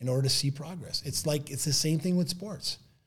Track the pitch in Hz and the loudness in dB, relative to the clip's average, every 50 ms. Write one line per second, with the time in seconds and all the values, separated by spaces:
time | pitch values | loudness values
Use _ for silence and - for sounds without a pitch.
0 | 123 127 127 135 135 131 - - 143 143 139 - 147 160 185 175 143 127 - - | 0 2 2 4 4 4 2 2 2 0 -2 -2 -6 -10 -10 -10 -8 -6 -6 -4
1 | - 147 139 - - 151 147 151 147 - 139 - - 156 135 - - 156 160 160 | -4 -4 -4 0 0 0 0 0 -2 -4 -6 -2 0 2 2 2 4 4 2 2
2 | - 180 180 180 175 - - - 190 214 185 143 - - - - - - _ _ | 2 2 2 2 2 0 -2 -6 -8 -10 -8 -6 -6 -6 -6 -6 -10 -20 _ _
3 | _ | _